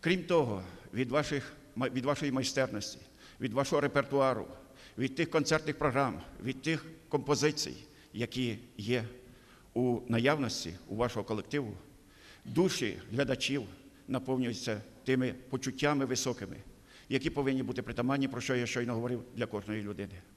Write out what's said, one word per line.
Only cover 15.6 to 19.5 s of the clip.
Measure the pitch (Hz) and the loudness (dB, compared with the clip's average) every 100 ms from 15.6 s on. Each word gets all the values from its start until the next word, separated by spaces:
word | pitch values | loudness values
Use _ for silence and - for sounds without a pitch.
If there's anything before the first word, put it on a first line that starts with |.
| 135 127 147 147 | -4 0 2 2
високими, | 135 127 139 120 95 - - - - - - | 2 0 -2 -4 -6 -10 -14 -20 -20 -20 -2
які | 131 143 | 0 0
повинні | - 135 131 | 0 2 2
бути | 113 127 | -2 -4
притаманні, | 110 117 123 139 135 | -4 -2 0 2 0
про | 123 | -2
що | 117 127 | 0 0
я | 117 | 0
щойно | 123 120 | 0 0
говорив, | 113 120 120 - 101 | 0 -2 -4 -6 -4
для | |
кожної | 110 | -2